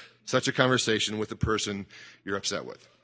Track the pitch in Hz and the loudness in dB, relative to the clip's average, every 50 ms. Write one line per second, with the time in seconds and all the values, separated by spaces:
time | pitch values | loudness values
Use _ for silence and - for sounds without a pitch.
0 | - - - _ _ - - 127 - 135 135 - 131 127 127 120 - - 110 104 | -18 -20 -20 _ _ 0 0 2 2 2 2 4 4 6 6 4 4 2 2 2
1 | - - 107 107 107 - 110 - - 113 110 104 - 104 101 98 98 - - - | 0 -2 -2 -4 -4 -6 -2 -2 0 0 0 0 0 -2 -4 -6 -6 -10 -14 -18
2 | - - - - _ 92 98 98 - - 98 85 64 62 - - - - _ _ | -20 -20 -20 -14 _ -4 -4 -2 -2 -2 -4 -4 -6 -8 -12 -14 -18 -20 _ _